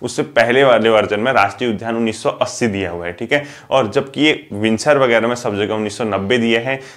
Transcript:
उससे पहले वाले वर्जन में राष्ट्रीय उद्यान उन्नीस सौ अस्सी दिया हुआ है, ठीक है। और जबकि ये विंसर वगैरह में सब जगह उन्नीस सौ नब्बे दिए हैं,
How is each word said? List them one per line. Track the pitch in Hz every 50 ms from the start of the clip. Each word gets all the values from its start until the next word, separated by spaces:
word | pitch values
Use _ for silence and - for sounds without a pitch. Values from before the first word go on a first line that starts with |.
उससे | - 120 - - 143
पहले | - - 117 113 120 120 135 139
वाले | 131 120 113 110 113
वर्जन | 113 107 104 90 104 104
में | 113 131 127
राष्ट्रीय | 110 98 101 - - 127 120
उद्यान | 107 95 113 113 113
उन्नीस | 117 117 113 107 -
सौ | - 143
अस्सी | - - 120 - - - 123
दिया | 113 98 98 95 85
हुआ | 85 87 85
है, | 87
ठीक | 87 - 117 110
है। | 143 143 143 143 - - - -
और | - 135 123 104
जबकि | 98 139 135 - - 131
ये | 147 156 - - - - 107
विंसर | 101 107 110 110 107 - 151 147 139
वगैरह | 135 120 117 113 110 120
में | 120
सब | 120 - 117 104
जगह | 98 104 101 107
उन्नीस | 110 107 104 101 -
सौ | 120
नब्बे | 107 98 98 98 98 127 120
दिए | 113 117 113 113
हैं, | 117 131 135 135 135 - -